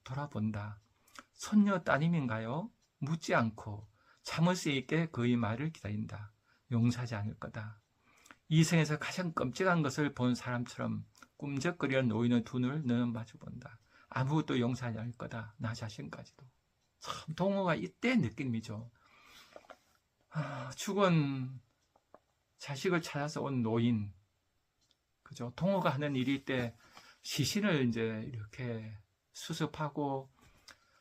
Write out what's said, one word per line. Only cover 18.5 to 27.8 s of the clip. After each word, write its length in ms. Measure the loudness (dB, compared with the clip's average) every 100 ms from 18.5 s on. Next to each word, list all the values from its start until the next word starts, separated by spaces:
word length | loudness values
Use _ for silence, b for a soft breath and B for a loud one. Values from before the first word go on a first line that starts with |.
| -2 -4 -10 -12 B B B B B B B -20 -20 _ _ _ _ _
아, 400 | -6 -6 -6 -8 -8
죽은 840 | -2 4 6 6 4 0 -6 -8 -16 _ _ _ _ -20 _ _ _ _
자식을 440 | -10 -4 2 2
찾아서 400 | 0 -4 -4 -4
온 200 | -2 0
노인, 520 | 2 4 4 4 0 -10 _ _ _ _ _ _ _ _ _ _
그죠? 280 | -18 -10 -10 -2
동호가 340 | 2 2 2
하는 260 | 0 0 0
일이 200 | 0 0
이때 400 | 0 -2 -2 B B B B B
시신을 640 | -6 -2 0 2 2 4